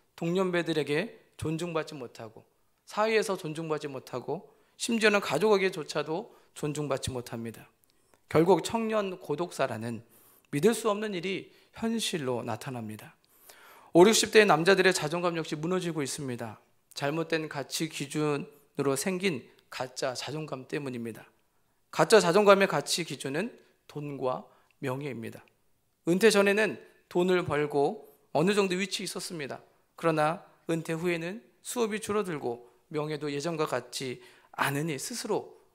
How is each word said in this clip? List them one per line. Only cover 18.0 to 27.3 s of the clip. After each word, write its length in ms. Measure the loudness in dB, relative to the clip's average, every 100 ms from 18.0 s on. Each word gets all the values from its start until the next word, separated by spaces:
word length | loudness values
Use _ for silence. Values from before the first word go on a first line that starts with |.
| -6 -2 -2 -2 -6 -16 _ -4 -2 0
생긴 540 | -2 -2 -2 -4 -8 _ _
가짜 440 | -10 -10 -6 -6
자존감 540 | -6 -8 -8 -8 -10 -8
때문입니다. 580 | -8 -6 -6 -8 -10 -18 _ _ _ _ _ _
가짜 280 | 2 8 8
자존감의 480 | 8 8 8 8 6
가치 360 | 0 -2 -4
기준은 560 | -4 -8 -6 -4 -6 -10 _ _ -16
돈과 580 | -12 -10 -4 -4 -4 -8 _ _ _
명예입니다. 640 | -6 -6 -6 -8 -10 -14 -20 _ _ _ _ _ 0
은퇴 220 | 4 6
전에는 520 | 6 6 4 0 -2 -14 _ _
돈을 360 | 0 2